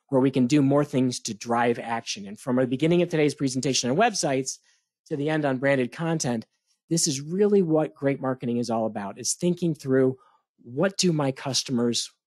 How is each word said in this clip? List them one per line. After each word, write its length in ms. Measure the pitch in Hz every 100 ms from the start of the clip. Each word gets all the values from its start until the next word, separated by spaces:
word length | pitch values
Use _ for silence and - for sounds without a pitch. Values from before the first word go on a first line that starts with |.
| _
where 100 | 135
we 100 | 135
can 160 | 131 123
do 160 | 147
more 220 | 135 143
things 340 | 147 135 127 120
to 140 | -
drive 460 | 98 117 117 120 120
action. 460 | 113 117 - - 98
And 120 | 107
from 180 | - 127
the 100 | 127
beginning 340 | 131 160 175
of 60 | 175
today's 260 | 156 151
presentation 560 | 147 139 131 139 127 120
on 60 | 147
websites 600 | 240 196 160 135 131 - _ _ _ _ -
to 80 | 147
the 120 | 147
end 160 | 156
on 140 | 143 131
branded 320 | 139 139 123
content, 560 | - 165 160 143 117 - _ _ _ -
this 200 | 165 -
is 120 | 135
really 420 | 147 185 208 202
what 320 | 170 156 151
great 260 | - 139 135
marketing 380 | 131 127 120 120
is 120 | 117
all 160 | 113 110
about, 320 | 107 98 113
is 160 | 120
thinking 400 | - 180 175 170
through, 420 | 151 135 131 131 131 _ _ _ _
what 340 | 120 127 190 -
do 160 | 180
my 200 | 156 139
customers 800 | 131 139 120 - 123 120 113 - _